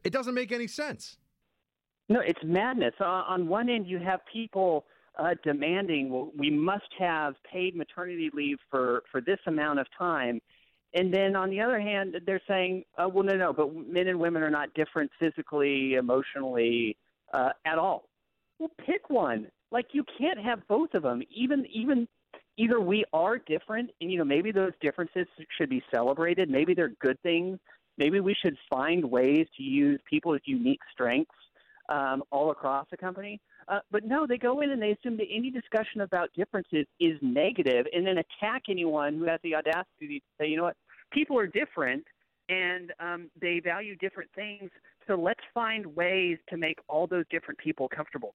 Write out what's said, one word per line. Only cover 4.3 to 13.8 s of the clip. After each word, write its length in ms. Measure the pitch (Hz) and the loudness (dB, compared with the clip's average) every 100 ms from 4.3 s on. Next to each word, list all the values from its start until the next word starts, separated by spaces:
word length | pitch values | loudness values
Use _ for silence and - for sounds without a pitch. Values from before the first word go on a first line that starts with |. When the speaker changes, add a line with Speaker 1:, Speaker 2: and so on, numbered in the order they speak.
Speaker 2:
people, 540 | 226 226 190 185 156 - _ _ - | -10 -6 0 2 2 -2 _ _ -4
uh, 180 | 160 170 | -2 0
demanding, 680 | 156 143 147 185 196 151 135 | 0 0 0 0 0 -2 -2
"Well, 240 | 127 151 151 | -4 -6 -2
we 120 | 143 | 0
must 400 | 147 165 202 - - | 2 2 0 -6 -4
have 360 | 180 160 147 135 - | -2 0 -2 -6 -10
paid 280 | 185 185 170 | -4 -4 -4
maternity 520 | 151 - 180 170 160 | -8 -8 -8 -4 -4
leave 240 | 143 143 139 _ | -2 -4 -4 _
for, 340 | 135 127 120 - | 0 2 0 -2
for 120 | 131 | -4
this 180 | 123 190 - | 0 -2 0
amount 320 | 156 151 143 | 0 0 0
of 80 | 135 - | -2 -4
time." 440 | 180 156 123 117 - _ _ _ _ | -2 0 0 -4 -8 _ _ _ _
And 200 | 175 185 | 0 2
then 240 | 185 196 196 | 4 2 2
on 120 | 190 | 0
the 120 | 196 | 0
other 180 | 226 233 | 0 0
hand, 380 | 208 202 196 170 175 | 0 -2 -2 -4 -2
they're 160 | 190 - | -2 0
saying, 380 | 190 185 185 - - | 0 0 -2 -6 -2
"Uh, 100 | 180 | 0
well, 160 | 190 | 2
no, 140 | 196 190 | 4 4
no, 160 | 180 | 2
but 200 | 135 151 | 2 0
men 360 | 160 | -2